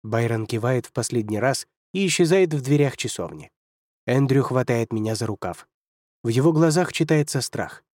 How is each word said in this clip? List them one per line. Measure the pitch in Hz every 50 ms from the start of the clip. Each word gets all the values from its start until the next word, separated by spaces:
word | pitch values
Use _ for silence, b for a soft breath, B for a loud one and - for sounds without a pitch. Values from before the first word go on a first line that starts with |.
Байрон | - 110 107 113 120 117 117 110 110
кивает | - 120 110 110 123 131 123 110
в | -
последний | _ 123 117 - 123 120 107 101 107 104
раз | 117 135 131 - - _ _ _ _ _
и | - 190 196
исчезает | 180 160 - 175 156 185 196 185 170 156
в | 143
дверях | 123 135 147 143 147 135 -
часовни. | - - 117 - - 87 82 - 78 76 - _ _ _ _ _ _ _ _ _ _ _
Эндрю | - 123 139 139 127 131 139
хватает | 127 - 127 127 123 - 120 117 117 -
меня | 113 110 107 110 110
за | 104 117
рукав. | 107 104 - - 90 85 - - _ _ _ _ _ _ _ _ _ _ _
В | - 113
его | 113 127 135 170
глазах | 160 156 165 165 147 180 180 -
читается | - - 165 156 160 151 147 - - 135
страх. | - - - - 92 - - - _ _